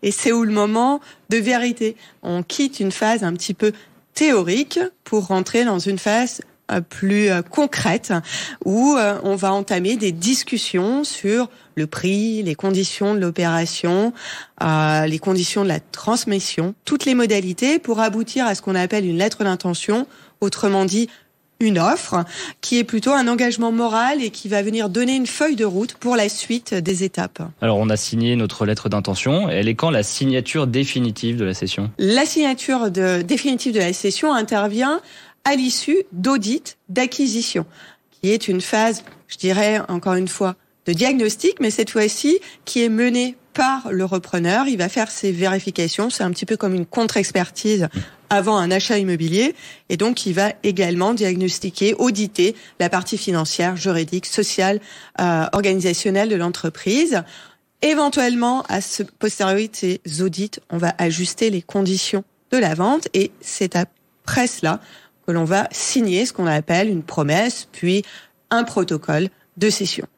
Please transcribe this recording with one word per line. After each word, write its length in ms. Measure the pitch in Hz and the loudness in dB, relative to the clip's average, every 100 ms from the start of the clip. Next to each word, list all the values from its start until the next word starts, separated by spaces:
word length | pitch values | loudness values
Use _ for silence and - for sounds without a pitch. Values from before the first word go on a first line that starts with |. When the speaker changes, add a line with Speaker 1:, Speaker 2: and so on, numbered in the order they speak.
Speaker 1:
Et 80 | 202 | -2
c'est 200 | 202 - | 0 0
où 140 | 233 226 | 2 2
le 80 | |
moment 480 | 208 208 220 247 285 - - _ | 2 2 2 2 0 -4 -20 _
de 60 | 226 | 0
vérité. 600 | 214 247 247 240 220 220 - _ | 2 0 0 -2 -2 -4 -18 _
On 200 | - 175 | -6 -4
quitte 360 | 175 - 277 277 | -4 -2 -2 0
une 140 | 196 | -4
phase 320 | 185 214 226 175 | 0 0 2 0
un 80 | |
petit 200 | 170 - | -4 -6
peu 200 | 190 214 208 - _ _ | 0 0 0 -12 _ _
théorique 680 | - 311 240 175 208 285 - 370 _ | 0 4 4 4 0 0 -2 -2 _
pour 240 | - 214 185 | -2 -2 0
rentrer 380 | 190 185 226 240 | 0 0 2 2
dans 140 | 190 | 0
une 200 | 180 196 | -2 -2
phase, 400 | - 214 247 - - _ _ | 2 2 0 -4 -16 _ _
euh, 80 | 196 | -4
plus, 480 | 170 - 196 208 208 | -4 -4 0 2 4
euh, 140 | 180 | 2
concrète 720 | 170 - 285 - 196 190 - 180 165 - - 269 | -2 0 0 0 0 0 0 -4 -4 -8 -8 -6
où, 320 | - 196 269 285 | -2 2 4 4
euh, 240 | 208 202 | 2 0
on 120 | 196 196 | -2 0
va 160 | 190 | 0
entamer 460 | 196 196 190 180 240 | 0 0 0 0 0
des 160 | 202 | 0
discussions 880 | 165 180 254 - 233 - 180 190 262 | -2 0 0 0 -4 -2 0 0 0
sur 460 | 294 - 196 226 247 - - - | -2 -4 0 0 0 -6 -12 -6
le 120 | 151 | -6
prix, 540 | - 180 202 220 220 | -4 -2 0 0 -2
les 140 | 196 147 | -2 -2
conditions 600 | 196 190 190 - 202 208 | 0 0 0 0 0 2
de 40 | |
l'opération, 960 | 180 165 170 165 165 - 170 180 220 240 - - - - | 0 0 0 0 -2 -2 0 2 2 -2 -12 -14 -16 -6
euh, 420 | 160 156 156 156 156 | 0 2 2 2 2
les 120 | 156 | 0
conditions 440 | 196 190 175 - | 0 0 0 0
de 40 | 165 | 0
la 140 | 147 | -2
transmission, 920 | - - - 233 - 202 - - 170 202 - | -4 -10 -2 -2 0 -2 -2 -2 -4 -4 -2
toutes 180 | 294 | -2
les 120 | 285 254 | 2 2
modalités 640 | 233 202 185 175 254 320 | 4 2 0 0 2 2
pour 200 | - 226 | 0 0
aboutir 460 | 220 214 226 - 240 | 2 0 -2 0 0
à 100 | 190 | -2
ce 60 | |
qu'on 140 | - 190 | -2 0
appelle 300 | 180 214 190 | 0 0 0
une 120 | 165 | 2
lettre 260 | 208 - | 0 0
d'intention, 640 | 202 185 185 170 - 214 269 - - _ | -2 0 -2 -4 0 0 -2 -10 -20 _
autrement 460 | 202 - 208 196 190 | -4 0 2 2 2
dit 240 | 196 233 - _ _ _ _ | 2 -2 -6 _ _ _ _
une 180 | 226 190 | 2 4
offre, 440 | 175 320 - 185 170 - - - | 2 0 0 -2 -2 -8 -12 -10
qui 160 | - 240 | -2 0
est 80 | 233 | 2
plutôt 260 | 226 226 | 0 2
un 160 | 277 247 | 2 2
engagement 460 | 240 247 226 233 | 2 0 0 0
moral 500 | 226 233 220 240 294 | 2 0 2 2 0
et 60 | 240 | -2
qui 180 | - 202 | -6 -4
va 140 | 208 | -2
venir 260 | 202 220 214 | 0 -2 -2
donner 300 | 185 247 269 | 0 0 0
une 100 | 247 | -2
feuille 300 | - 302 262 | 0 0 2
de 80 | 220 | 0
route 280 | 180 240 - | 0 -4 -4
pour 200 | 240 247 | 0 2
la 140 | 208 | 0
suite 440 | 208 - 233 - | -2 -4 -4 -2
des 300 | 196 165 185 | -4 -2 -2
étapes. 380 | 185 - 180 - 170 - | -2 -4 -8 -8 -12 -4
Speaker 2:
Alors, 180 | 113 104 | 0 2
on 100 | 110 | 2
a 80 | 107 | 0
signé 400 | - 117 117 120 | 0 0 2 2
notre 280 | 107 - 104 | 0 -2 -2
lettre 220 | 110 - | 0 -2
d'intention. 640 | 104 98 95 - 156 196 | -2 -2 -2 0 0 0
Elle 180 | 82 107 | 0 0
est 80 | 113 | 0
quand 140 | 160 | 2
la 140 | 143 | 2
signature 640 | 127 - 135 131 123 160 135 | 0 -2 0 0 0 -2 0
définitive 680 | 120 139 127 123 104 117 120 | 0 0 0 -2 -2 -4 0
de 80 | |
la 100 | 98 | -2
cession ? 380 | 92 95 - 101 - | -2 -4 -4 -6 -2
Speaker 1:
La 280 | 190 233 302 | 2 2 2
signature 640 | - 294 254 - 262 226 | 2 0 0 -2 0 0
de, 320 | 180 185 180 | 0 0 0
définitive 500 | 175 269 285 254 269 | 0 0 0 -2 0
de 60 | 214 | 0
la 120 | 175 | 0
cession 420 | 185 202 196 302 | 0 -2 0 0
intervient 680 | 262 214 214 208 208 262 320 - - - _ | 0 0 0 0 0 0 -2 -6 -20 -20 _
à 140 | - 285 | 0 2
l'issue 460 | 254 233 - 330 381 | 0 -2 0 0 0
d'audit 640 | 175 185 269 202 262 - - _ | -2 0 0 0 -4 -6 -20 _
d'acquisition, 760 | 190 254 - 277 220 226 180 160 - - - _ | -2 -2 0 -2 0 -2 -4 -4 -10 -20 -20 _
qui 200 | _ 185 | _ 0
est 180 | 220 220 | 0 2
une 140 | 185 | -2
phase, 420 | 185 214 226 220 - - _ | 0 2 2 0 -10 -20 _
je 80 | - | -4
dirais 460 | 185 185 214 214 - | 0 2 2 2 -2
encore 240 | 175 185 | -4 0
une 160 | 185 185 | 0 0
fois, 260 | - 196 180 _ _ - | -2 -2 -2 _ _ -4
de 80 | |
diagnostic, 680 | 170 254 269 220 214 339 453 | 0 2 2 0 0 -2 0
mais 120 | 233 | -2
cette 180 | 214 214 | 0 0
fois-ci 500 | 226 214 - 285 359 - - | 2 0 2 2 2 0 -18
qui 200 | - 247 | -6 0
est 60 | 233 | 2
menée 460 | 220 247 247 247 247 _ | 4 2 2 -2 -6 _
par 380 | - 254 175 - | 0 0 0 -2
le 140 | 185 185 | -2 0
repreneur. 600 | 185 175 180 170 202 277 | -2 -2 -2 2 2 2
Il 100 | 226 | 0
va 100 | 180 | -2
faire 240 | - 220 | 0 -2
ses 220 | - 202 | -2 -2
vérifications. 760 | 170 185 190 190 180 165 - 220 | 0 0 0 -2 -2 -2 0 -2
C'est 140 | - | -2
un 80 | 185 | -2
petit 140 | 180 185 | -4 -2
peu 100 | 220 | -2
comme 180 | 202 | 0
une 120 | 185 170 | -2 -2
contre-expertise 1040 | - 226 - 196 190 170 - 214 214 170 - - - _ | -2 0 0 0 0 -2 -2 0 2 0 -4 -10 -16 _
avant 280 | 202 196 208 | 0 2 2
un 140 | 175 | 2
achat 280 | 185 190 220 | 0 2 0
immobilier. 560 | 190 175 165 180 262 339 - - _ | 0 0 0 2 0 -2 -12 -20 _
Et 80 | 175 | -2
donc, 280 | 208 247 - | 0 0 -2
il 80 | |
va 200 | 175 202 208 | 0 0 0
également 500 | 202 185 180 175 185 | -2 0 0 2 0
diagnostiquer, 800 | 240 202 180 185 - 190 - 202 226 | 0 0 0 -2 -2 -8 0 0 2
auditer 600 | 247 202 208 - 180 226 - _ | 2 2 -2 2 2 2 -12 _
la 80 | 175 | 0
partie 280 | 180 180 220 | 0 -2 -6
financière, 580 | - 175 156 - 175 185 | -2 -2 -2 0 -2 -2
juridique, 520 | 190 170 160 185 - | -2 -2 -2 -4 -4
sociale, 520 | - 208 - 190 208 - - - - | -2 -2 2 2 0 -4 -20 -14 -2
euh, 260 | 180 165 160 | 0 2 0
organisationnelle 760 | 196 202 190 185 170 214 190 220 | 0 2 2 0 0 0 2 2
de 60 | 202 | 0
l'entreprise. 880 | 170 175 165 - - 233 320 220 165 - - _ _ _ | 0 -2 -6 -4 0 2 2 0 -2 -16 -20 _ _ _
Éventuellement, 840 | 294 311 285 285 247 240 240 254 - | 2 4 2 2 2 2 2 0 -2
à 120 | 196 | -4
ce 220 | 196 - | -4 -6
posteriori 640 | 202 _ 214 - 190 196 220 | -8 _ -4 0 0 0 -2
de 80 | - | -4
ces 460 | 185 185 - 151 | -2 -2 -6 -2
audits, 300 | 185 165 208 - _ | -2 -2 -6 -8 _
on 80 | 170 | -2
va 160 | 170 - | -2 0
ajuster 520 | 170 160 180 - 226 | 0 0 -4 0 0
les 140 | 190 | 0
conditions 600 | - 202 190 190 - 196 202 _ _ | -4 -2 0 0 0 -2 -4 _ _
de 60 | 254 | 2
la 180 | 196 160 | 2 2
vente 340 | 190 294 - | 2 2 0
et 180 | 190 196 - | 0 -2 -4
c'est 340 | - - 185 180 | -12 -4 -2 0
après 720 | 175 _ _ _ - - 247 | -2 _ _ _ -4 0 0
cela 320 | - 165 165 - - - _ - | 0 -2 -2 -6 -20 -20 _ -4
que 40 | |
l'on 100 | 170 | 0
va 240 | 160 196 - | 2 2 0
signer 540 | - - 269 226 180 247 | -4 -2 0 2 2 0
ce 80 | |
qu'on 140 | - 175 | 0 0
appelle 400 | 151 151 170 214 | 0 0 0 2
une 160 | 185 | 0
promesse, 640 | 151 - 147 156 233 233 - | -4 -2 0 2 0 -2 -12
puis 320 | - 170 190 202 - - _ _ | -6 0 0 -2 -12 -20 _ _
un 120 | 233 | -2
protocole 640 | 233 - 180 156 - 151 190 _ _ - | 0 -2 -2 -2 -2 0 0 _ _ -2
de 120 | 208 | 0
cession. 380 | - 190 - - | 0 -2 -4 -8